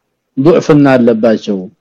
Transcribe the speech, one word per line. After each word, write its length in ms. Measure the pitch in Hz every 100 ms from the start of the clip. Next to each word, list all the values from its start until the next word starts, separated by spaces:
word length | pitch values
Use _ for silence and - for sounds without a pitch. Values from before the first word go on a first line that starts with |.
| _ _ _ -
ዱዕፍና 480 | 143 147 147 147 139
አለባቸው። 680 | 131 117 110 113 107 - 98 90 _